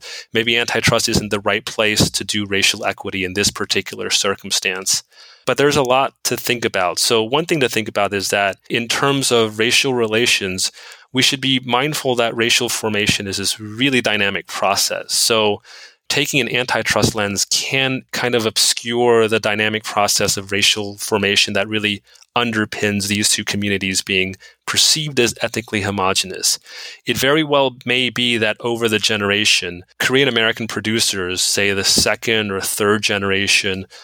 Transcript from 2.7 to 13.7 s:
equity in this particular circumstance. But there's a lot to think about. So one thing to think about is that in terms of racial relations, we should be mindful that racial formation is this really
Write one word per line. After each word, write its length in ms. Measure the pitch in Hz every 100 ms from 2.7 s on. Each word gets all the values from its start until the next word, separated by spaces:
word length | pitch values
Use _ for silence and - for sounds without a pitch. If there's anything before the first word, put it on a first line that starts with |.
| 104
equity 400 | 104 98 101 95
in 80 | 92
this 180 | 95 104
particular 580 | - 101 98 - 104 98
circumstance. 920 | - 101 95 98 - 95 92 95 - - - - - -
But 120 | 123
there's 180 | 143 147
a 60 |
lot 320 | 123 127 131 -
to 120 | - -
think 280 | - 123
about. 360 | 113 98 90 82
So 240 | - 113
one 220 | 110 139 170
thing 120 | 165
to 100 | 113
think 200 | 113 110
about 260 | 104 98
is 140 | 101 92
that 300 | 101 101 92 _
in 160 | 123 117
terms 460 | - 139 139 131
of 260 | 120 113 107
racial 360 | 120 120 139
relations, 760 | 123 110 110 123 - 98 95 - - - - -
we 120 | 127
should 180 | 127 139
be 180 | 135 127
mindful 500 | 127 120 147 151 131 120
that 200 | 117 113
racial 320 | 117 - 120
formation 580 | - 110 104 107 - 98
is 120 | 95
this 200 | 95 -
really 440 | 107